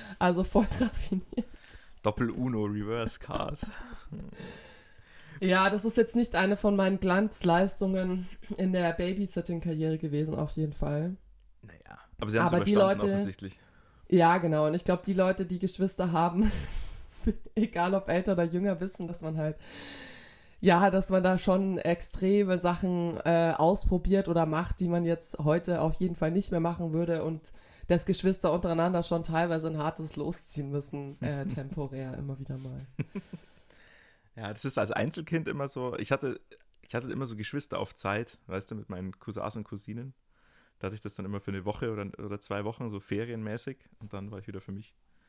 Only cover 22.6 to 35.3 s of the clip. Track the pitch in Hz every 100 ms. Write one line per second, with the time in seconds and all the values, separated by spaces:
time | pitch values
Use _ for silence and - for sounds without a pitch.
22.6 | 175 175 185 175 170 - - 170 165 -
23.6 | 160 202 - 180 175 196 190 170 160 156
24.6 | 175 - 175 170 170 165 - - 151 170
25.6 | 180 170 160 - 180 170 160 175 - 175
26.6 | 170 170 170 160 170 165 156 160 - -
27.6 | - - - 175 - 180 190 190 175 175
28.6 | 175 165 175 175 170 170 165 160 175 160
29.6 | 160 156 151 165 160 - 147 180 - 151
30.6 | 139 143 139 143 139 - 147 143 135 -
31.6 | 139 - 139 131 131 131 143 135 135 131
32.6 | 131 131 135 - - 196 - 180 - -
33.6 | _ - - - _ _ _ 117 104 107
34.6 | 139 - 104 - 113 - 156